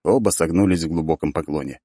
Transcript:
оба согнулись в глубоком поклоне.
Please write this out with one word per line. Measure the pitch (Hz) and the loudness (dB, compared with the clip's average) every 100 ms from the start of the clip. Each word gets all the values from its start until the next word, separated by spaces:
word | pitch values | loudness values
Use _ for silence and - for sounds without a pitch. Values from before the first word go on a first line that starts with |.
оба | 85 123 104 | 0 2 2
согнулись | - 85 87 98 90 | 0 0 2 2 2
в | 82 | -2
глубоком | 82 78 80 78 | -4 -2 -2 -2
поклоне. | 82 78 76 69 64 | -4 -4 -6 -6 -12